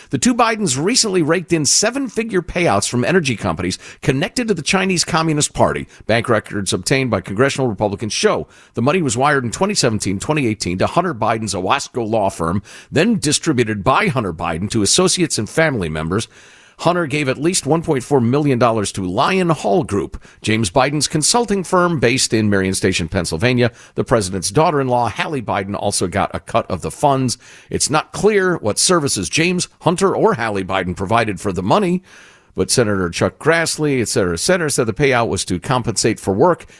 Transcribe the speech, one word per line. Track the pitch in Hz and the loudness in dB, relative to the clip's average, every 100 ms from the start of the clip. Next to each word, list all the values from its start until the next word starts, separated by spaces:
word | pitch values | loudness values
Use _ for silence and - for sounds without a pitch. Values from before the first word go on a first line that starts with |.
| - | -8
The | 127 | -2
two | 240 | 0
Bidens | 247 226 226 190 127 | 2 0 0 -2 0
recently | 175 254 220 185 | 0 0 2 2
raked | 147 175 156 | 2 0 0
in | 165 139 | 0 2
seven-figure | - 214 262 262 - 226 185 | 2 0 -2 -4 -4 -2 -4
payouts | 165 - 165 101 - | -2 -2 2 2 0
from | 123 | -2
energy | 110 185 135 110 | 0 0 0 -2
companies | 98 80 90 - - - | -2 -2 -4 -6 -12 -4
connected | - 135 185 - 226 | -2 0 -2 -2 -2
to | |
the | 170 | -2
Chinese | - 190 190 175 | 0 0 0 0
Communist | - 160 160 147 - | 0 0 0 0 -2
Party. | - 95 73 69 - - | 2 2 2 -6 -10 -2
Bank | 113 120 | 0 2
records | 107 - 101 95 | 0 0 -6 -4
obtained | 98 - 135 131 | -4 0 0 0
by | 101 | -2
congressional | 90 98 135 135 131 | -2 0 0 2 -2
Republicans | 95 107 101 107 | 0 -2 -2 -6
show | - 214 139 73 - - | 0 0 0 -6 -14 -12
the | - | -2
money | 123 190 | 2 2
was | 143 113 | 0 0
wired | 143 143 | 2 2
in | 120 | -2
twenty | - 190 208 | -2 -2 0
seventeen, | 127 107 101 95 | 0 0 -2 -4
twenty | - 156 120 | -2 0 0
eighteen | 110 92 92 | -2 -4 -2
to | 107 | 0
Hunter | 165 180 | 0 0
Biden's | 113 110 113 110 | -2 -2 -2 -2
Owasco | 95 92 139 - 127 107 | -4 0 -2 -2 -6 0
law | 110 98 | 0 0
firm, | - 82 101 - - - | 0 -2 -2 -4 -16 -4
then | 135 208 196 | 0 2 2
distributed | 143 143 165 127 113 104 | 0 0 0 0 0 0
by | 95 156 214 | 0 2 2
Hunter | 127 101 | 0 -2
Biden | 82 85 82 101 | -4 -4 -2 -2
to | 117 | 0
associates | 98 - 185 - 165 - | 2 2 2 2 0 -2
and | 104 | -4
family | - 160 123 82 | 0 0 0 -4
members. | 78 80 101 - - - - - - | -4 -2 -2 -4 -12 -20 -20 -20 -4
Hunter | 165 175 156 | -2 0 -2
gave | 151 131 | -2 -2
at | 123 | 0
least | 160 190 135 | 0 -2 0
one | 160 | 0
point | 165 139 | 0 -2
four | - 139 | 2 2
million | 117 139 147 120 | 2 2 2 2
dollars | 120 110 98 | 2 2 -2
to | - 92 | -4 -4
Lyon | 98 160 190 175 | 0 0 2 2
Hall | 156 214 196 | 0 2 0
Group, | 113 101 71 - - - | 0 -2 -4 -8 -16 -8
James | - 110 107 | -2 0 2
Biden's | 135 135 151 - | 2 2 0 -2
consulting | 156 147 240 240 202 | 0 2 2 0 -2
firm | 170 185 175 165 | 2 2 2 2
based | 120 127 - | 2 2 2
in | 113 107 | 2 2
Marion | 101 95 | 2 2
Station, | 92 101 90 82 | 0 0 0 -2
Pennsylvania. | 95 82 80 120 123 120 - - | -2 -2 0 0 2 0 -2 -10
The | - | -6
president's | - 117 92 95 82 | 0 0 0 -4 -2
daughter-in-law, | 143 170 147 131 123 113 | 2 2 2 0 0 0
Hallie | - 175 143 | -2 -4 -4
Biden, | 107 98 98 101 | -2 -4 -2 -4
also | 104 - 92 | -2 -2 -2
got | 95 82 | 0 -2
a | - | -4
cut | - 113 - | -4 -2 -2
of | 87 | -6
the | 82 | -6
funds. | - 143 135 127 - - - - | 0 2 2 0 -4 -12 -20 -8
It's | 139 - | -4 0
not | 151 - | 0 -2
clear | - 196 202 185 170 | 0 2 4 2 0
what | 104 - | -2 0
services | - 175 143 - 90 | 2 2 2 -2 -2
James, | - 170 180 - _ | 0 0 0 -4 _
Hunter, | 156 175 190 123 | -2 2 0 2
or | 196 | 2
Hallie | 156 113 101 92 | 2 -2 -2 0
Biden | 95 92 85 | 0 0 -4
provided | 95 113 110 92 | 0 0 0 -2
for | 104 | -4
the | 92 | -4
money, | 95 180 185 180 - - - - _ - | 2 2 2 0 -4 -20 -20 -20 _ -4
but | 127 | 0
Senator | - 107 98 90 | 2 2 0 -2
Chuck | - 98 - | 0 -2 0
Grassley, | - 165 160 - 151 131 | 0 2 0 -2 0 0
et | 104 | 0
cetera, | 127 90 | 0 0
et | 85 | 0
cetera, | - 180 151 | 0 0 0
said | - 110 | 0 -2
the | |
payout | 104 143 120 110 | 0 2 2 0
was | 92 - | -2 -2
to | 87 | -4
compensate | - 127 - 92 123 101 | 0 -2 0 0 0 0
for | - | -2
work, | 98 175 165 - | 2 4 2 -4